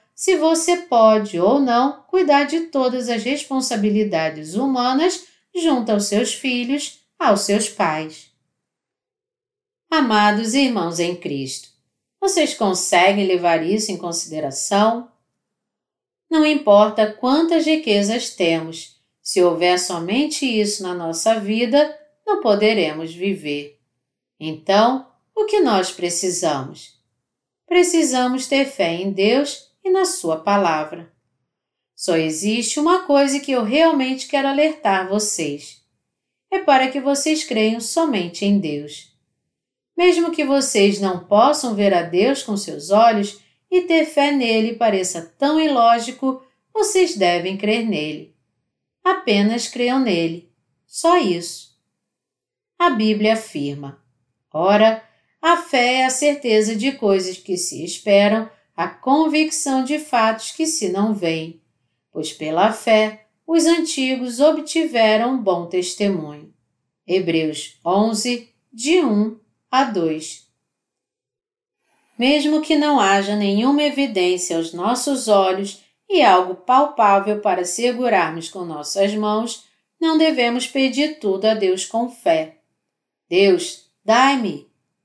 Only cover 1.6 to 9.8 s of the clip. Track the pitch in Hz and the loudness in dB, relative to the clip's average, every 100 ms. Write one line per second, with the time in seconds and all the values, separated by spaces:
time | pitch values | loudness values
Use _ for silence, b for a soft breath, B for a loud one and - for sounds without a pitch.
1.6 | 254 240 277 - _ 370 302 285 285 330 | 2 2 0 -4 _ 0 4 2 2 -2
2.6 | 330 277 254 254 233 226 226 285 - 269 | -4 -2 -2 -2 -4 -4 -4 -6 -4 -4
3.6 | 262 220 208 208 208 165 160 156 156 202 | -2 -2 0 0 0 -2 -4 -6 -8 -4
4.6 | 269 247 247 269 370 - B B _ 359 | -2 0 0 0 0 -2 B B _ -4
5.6 | 330 247 220 208 202 202 247 - 262 247 | 0 0 0 -2 0 -2 -2 -4 -4 -4
6.6 | 240 285 - - _ - 285 202 - 208 | -2 -4 -6 -14 _ -4 0 0 0 -2
7.6 | 214 - 170 156 156 - - _ _ _ | -2 -4 -4 -4 -8 -14 -20 _ _ _
8.6 | _ _ _ _ _ _ _ _ _ _ | _ _ _ _ _ _ _ _ _ _
9.6 | _ _ | _ _